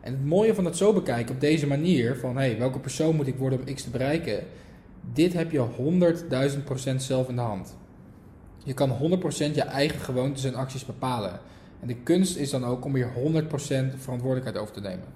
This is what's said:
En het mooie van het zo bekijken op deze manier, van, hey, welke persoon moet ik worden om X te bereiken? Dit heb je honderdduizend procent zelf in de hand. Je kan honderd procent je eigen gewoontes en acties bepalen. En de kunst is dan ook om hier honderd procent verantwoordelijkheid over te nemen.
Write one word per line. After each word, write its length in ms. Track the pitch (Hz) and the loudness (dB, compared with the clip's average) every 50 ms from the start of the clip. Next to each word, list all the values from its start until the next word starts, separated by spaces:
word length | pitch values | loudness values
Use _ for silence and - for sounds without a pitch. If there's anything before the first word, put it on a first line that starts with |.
En 100 | - 120 | -8 -6
het 140 | 127 135 135 | -6 -4 0
mooie 280 | 143 160 190 214 226 208 | 2 4 4 6 4 4
van 120 | 208 185 | 4 2
het 120 | 165 - - | 0 2 4
zo 160 | 196 208 214 | 4 6 6
bekijken 420 | 190 180 - 120 117 120 117 131 | 4 2 0 -2 -2 -2 -2 -2
op 60 | 131 | 0
deze 260 | 139 147 156 151 143 143 | 2 4 4 4 2 2
manier, 500 | 139 147 156 180 180 135 113 117 135 - | 0 2 4 4 4 4 4 2 0 0
van, 200 | - 131 120 135 | -2 -4 0 0
hey, 200 | 135 131 113 104 | 2 2 2 2
welke 220 | 120 135 131 131 | 0 -2 -2 -4
persoon 360 | - 135 - - 160 160 160 | -8 -8 -2 2 2 4 4
moet 120 | 156 143 131 | 2 2 0
ik 80 | 123 | -2
worden 240 | 127 131 135 131 123 | -2 0 0 0 0
om 140 | 131 147 139 | -2 -4 -8
X 100 | - - | -8 -8
te 60 | - | -6
bereiken? 540 | 120 120 127 139 151 170 165 - 107 98 - - - - - - - - - - - - - - 117 | -4 -2 0 0 0 0 0 -2 -2 -4 -4 -8 -14 -18 -20 -20 -20 -20 -20 -20 -20 -16 -12 -6 2
Dit 200 | 131 160 185 175 | 2 4 4 4
heb 180 | 170 160 160 | 0 -2 0
je 80 | 156 143 | 2 0
honderdduizend 1040 | 120 117 - - 123 151 175 185 175 170 165 165 - - 131 127 135 143 139 143 135 | 0 0 0 -2 0 2 4 6 6 4 4 2 -2 -2 0 2 2 2 0 -2 -4
procent 380 | - 139 127 - 135 131 131 131 | -4 -6 -4 -2 -2 -2 -2 -2
zelf 260 | - 135 127 127 127 | 0 0 0 0 0
in 60 | 123 | -2
de 60 | 120 | -2
hand. 360 | 120 113 104 92 87 - - - - - - - - - - - - - - - - - - - - | -2 -2 -2 -4 -8 -12 -16 -18 -20 -20 -20 -20 -20 -20 -20 -20 -20 -20 -20 -20 -20 -20 -20 -14 -8
Je 100 | 143 127 | -8 0
kan 160 | - 143 135 | 0 2 0
honderd 320 | 123 - 143 165 180 185 | 2 0 2 2 2 2
procent 340 | 180 156 135 - 147 147 147 | 0 -2 -2 0 -2 0 2
je 60 | 135 | 0
eigen 380 | 127 - - 135 143 151 147 - | 0 0 2 2 2 2 0 -4
gewoontes 440 | - - 131 127 127 139 143 135 135 | -6 -2 -2 0 0 0 -2 -2 -4
en 120 | 135 123 | -4 -2
acties 300 | 117 135 131 - 131 - | -4 -6 -6 -6 -10 -10
bepalen. 540 | - - - - 131 123 117 104 92 90 104 - - - - - - - - | -10 -10 -6 -4 -2 -2 -2 -2 -4 -6 -8 -14 -16 -20 -20 -20 -20 -18 -12
En 80 | - 120 | -8 -8
de 80 | 120 | -8
kunst 420 | 117 - - 165 180 190 185 - - | -6 2 2 4 4 4 2 2 -2
is 120 | 143 135 | -4 -2
dan 160 | - 131 123 | -2 -2 0
ook 200 | 120 123 123 - | 0 -2 -2 -2
om 100 | 147 135 | -2 0
hier 160 | 131 123 113 - | 0 0 0 -2
honderd 340 | 123 127 156 160 160 156 156 | -2 0 2 2 2 0 0
procent 460 | - 139 - - 139 135 131 135 131 - | -4 -4 -2 -2 -2 0 0 -2 -4 -6
verantwoordelijkheid 600 | - - 127 123 123 131 131 127 127 127 101 - | -8 -6 -6 -4 0 0 0 0 -2 -4 -4 -6
over 160 | 107 104 - | -6 -6 -8
te 80 | - | -10
nemen. 240 | 101 98 92 90 90 - - | -8 -8 -8 -8 -10 -14 -18